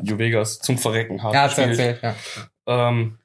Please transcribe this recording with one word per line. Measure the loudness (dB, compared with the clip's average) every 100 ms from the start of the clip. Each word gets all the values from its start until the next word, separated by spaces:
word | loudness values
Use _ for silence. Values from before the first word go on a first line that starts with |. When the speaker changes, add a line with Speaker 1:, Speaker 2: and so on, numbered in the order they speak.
Speaker 1:
New | -4 -2
Vegas, | 0 0 -2 -4
zum | -2 0
Verrecken | 0 0 -2 -4
hart | 0
Speaker 2:
Ja, | 4
hast | 4 4
du | 2
Speaker 1:
gespielt. | 2 0 0
Speaker 2:
erzählt, | -6 -6 -10 -14 -16 _ -2
ja. | 0 2
Speaker 1:
Ähm, | 2 -2 -4